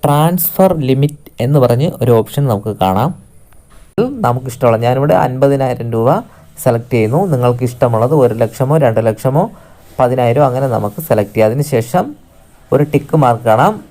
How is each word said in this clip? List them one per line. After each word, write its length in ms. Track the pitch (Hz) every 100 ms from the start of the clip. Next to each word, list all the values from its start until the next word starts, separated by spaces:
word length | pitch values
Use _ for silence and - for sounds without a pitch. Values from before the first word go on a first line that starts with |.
ട്രാൻസ്ഫർ 680 | - 143 160 180 - - 190 165 131
ലിമിറ്റ് 420 | 135 147 - - -
എന്ന് 160 | 120 147
പറഞ്ഞ് 240 | 123 120 160 -
ഒരു 100 | 120 117
ഓപ്ഷൻ 260 | 104 - 139
നമുക്ക് 220 | 104 104 101
കാണാം. 260 | 95 95 131 175 - - - - - - -
ഇതിൽ 120 | - 247 269 120
നമുക്കിഷ്ടമുള്ള, 520 | 123 131 - 123 113 120
ഞാനിവിടെ 300 | 127 147 180
അൻപതിനായിരം 640 | 131 127 139 139 131 123 117 113
രൂപ 140 | 117 185 - - - -
സെലക്ട് 300 | - 117 117 123
ചെയ്യുന്നു. 240 | 107 143 196
നിങ്ങൾക്ക് 320 | 135 123 123 127
ഇഷ്ടമുള്ളത് 440 | - 127 113 123 156
ഒരു 120 | 123 110
ലക്ഷമോ 320 | 113 - 131 160 135
രണ്ട് 160 | 113 117
ലക്ഷമോ 360 | 107 135 139 208 - - - - -
പതിനായിരമോ 460 | 127 127 120 120 143
അങ്ങനെ 180 | 127 135 110
നമുക്ക് 240 | 107 - 160
സെലക്ട് 240 | 107 104
ചെയ്യാം. 160 | 113 107
അതിനുശേഷം 540 | 123 143 123 113 180 254 294 - - - _ - 135
ഒരു 80 | 147
ടിക്ക് 240 | - 160 160
മാർക്ക് 220 | 131 117 117
കാണാം 240 | 110 165 214 -